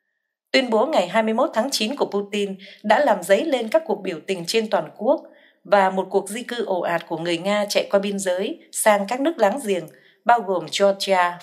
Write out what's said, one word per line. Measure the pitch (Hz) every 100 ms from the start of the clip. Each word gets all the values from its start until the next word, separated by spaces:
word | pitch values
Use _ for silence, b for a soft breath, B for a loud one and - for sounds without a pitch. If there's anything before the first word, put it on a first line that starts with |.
| _ _ _ _ _
Tuyên | 262 254
bố | 214 269
ngày | 277 175
hai | 214
mươi | 220
mốt | 220 302
tháng | 226 269
chín | - 220 285
của | 196
Putin | 202 202 214 196 190 B B
đã | 214 220
làm | 285 196
dấy | - 202 330
lên | 254 220
các | 320 320
cuộc | -
biểu | 190 156 -
tình | 180 170
trên | 226 220
toàn | 190 156 -
quốc | 220 320 B B B B
và | 170 202 190
một | 190 185
cuộc | 196 190
di | 220
cư | - 240 -
ồ | 185
ạt | - 170 -
của | 160
người | 170 165
Nga | 190 208 202
chạy | 190 -
qua | 202
biên | 202 196
giới | 185 180 233 339 B
sang | - 220 202 196
các | 247
nước | 294 330
láng | 202 185 208
giềng, | 180 156 b b b -
bao | 240
gồm | 196 180 156 -
Georgia, | 202 196 190 190 175 175